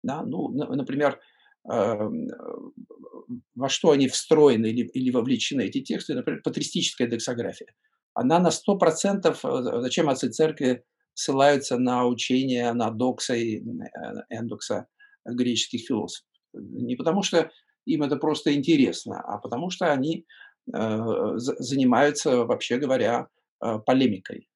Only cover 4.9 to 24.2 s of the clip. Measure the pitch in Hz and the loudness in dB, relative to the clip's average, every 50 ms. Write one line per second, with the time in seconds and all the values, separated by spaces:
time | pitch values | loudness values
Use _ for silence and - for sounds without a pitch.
4.9 | - 135 127 127 123 127 113 131 131 110 - - 147 135 104 - - 139 - - | -2 -2 -2 2 2 2 2 2 0 0 0 -2 -2 -2 -2 -2 -2 -4 -4 -4
5.9 | - - - - - 254 - - 240 - _ - - - 147 - - 175 151 - | -6 -6 -4 -4 -6 -4 -2 -4 -6 -4 _ -6 -4 -4 -6 -4 -2 -2 -2 -2
6.9 | - - 127 117 120 113 - - 123 117 113 90 - - - - _ _ _ _ | -2 -2 -2 -2 -2 -4 -4 -4 -4 -4 -4 -6 -8 -10 -18 -20 _ _ _ _
7.9 | _ _ _ _ _ - 127 131 160 175 180 165 160 - - - 196 190 180 165 | _ _ _ _ _ -2 2 4 4 6 4 4 2 2 0 0 2 4 4 4
8.9 | 160 - - 196 202 196 180 165 156 - - 143 135 131 123 - - 120 120 127 | 4 2 0 0 0 2 2 0 0 2 -4 -4 -2 -2 -2 -2 -2 -2 -2 -2
9.9 | - - 160 147 131 127 - 127 120 - 156 156 156 - 147 127 127 120 _ _ | 0 2 2 2 2 0 -2 -6 0 2 2 2 2 0 0 0 0 0 _ _
10.9 | _ _ _ _ _ - - - 135 135 135 147 147 131 - - 139 120 127 123 | _ _ _ _ _ -8 -4 -2 2 6 6 6 6 4 0 -2 -2 0 0 2
11.9 | 123 123 123 123 120 113 - - 127 127 131 135 127 123 120 120 117 120 117 110 | 2 2 2 2 0 0 0 0 2 2 2 0 0 0 0 0 0 0 -2 -2
12.9 | 113 110 127 127 120 - - - 127 117 117 113 107 - 107 113 - - - - | -2 0 0 0 0 -2 -4 -2 -2 -2 0 -2 -4 -4 -6 -8 -10 -10 -10 -12
13.9 | _ - - 55 - 110 - _ - 113 113 117 107 104 - - 110 98 - _ | _ -12 -10 -10 -10 -12 -12 _ -10 -8 -8 -8 -8 -10 -6 -6 -6 -6 -6 _
14.9 | _ _ - - _ _ _ 120 120 123 123 123 120 107 - - - 113 - - | _ _ -20 -20 _ _ _ -8 -4 -2 0 0 0 -2 -2 -4 -6 -10 -4 -2
15.9 | 135 107 - - - - _ _ _ _ _ _ - - - - 120 - 123 117 | -4 -2 -2 -6 -10 -14 _ _ _ _ _ _ -18 -16 -16 -12 -10 -8 -6 -6
16.9 | 127 123 135 165 165 202 196 - - 165 156 - _ _ _ _ _ _ _ - | -6 -2 -2 0 0 0 0 2 2 0 0 0 _ _ _ _ _ _ _ -2
17.9 | 160 156 147 135 143 135 156 156 147 - - 160 143 143 131 143 165 143 131 - | -2 0 0 -2 -2 -2 0 -2 -2 0 0 0 0 2 4 4 4 6 4 2
18.9 | - - - 120 - - - - - 101 - - 117 123 165 185 180 - 190 165 | 2 -4 -8 -10 -10 -10 -8 -8 -10 -8 -8 -6 -6 -4 -4 -6 -4 -2 0 2
19.9 | 147 135 131 156 165 - - _ - - - - _ _ _ - - - 107 110 | 2 2 0 -2 -2 -6 -8 _ -20 -20 -20 -20 _ _ _ -8 -4 -4 -2 -2
20.9 | 107 107 117 113 104 - 95 107 - - 247 262 - - 131 117 139 139 131 127 | -2 -2 -2 -2 -2 0 -2 -2 -2 -4 -4 -4 -4 -4 -4 -2 0 2 4 6
21.9 | 120 117 139 147 147 - - 156 127 123 117 120 120 - - - 123 127 147 131 | 6 6 6 4 2 0 0 2 2 2 2 0 -2 -2 -2 -2 -2 -2 0 0
22.9 | 131 123 107 107 120 123 120 _ _ _ _ _ _ _ - 117 113 110 110 - | 0 2 2 2 0 0 -4 _ _ _ _ _ _ _ -4 -4 -4 -2 0 2
23.9 | 131 131 135 117 104 95 | 4 4 4 4 2 -2